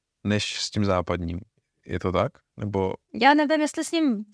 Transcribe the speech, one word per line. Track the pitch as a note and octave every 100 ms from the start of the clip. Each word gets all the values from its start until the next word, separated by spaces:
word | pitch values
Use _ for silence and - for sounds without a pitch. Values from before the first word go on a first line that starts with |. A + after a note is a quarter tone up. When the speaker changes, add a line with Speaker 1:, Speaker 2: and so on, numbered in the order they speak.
| _ _
Speaker 1:
než | G2+ G#2 - -
s | -
tím | - G2+
západním. | F2+ E2+ F2+ F2 F2+ - _ _ _ -
Je | F#2
to | F#2+
tak? | F2+ A#2+ - _ -
Nebo | G#2+ G2+ F#2+ - _ A3
Speaker 2:
Já | C4+
nevím, | D4+ D4 D#4
jestli | D4+ - D4+
s |
ním | E4 D4+ G#3 G#3+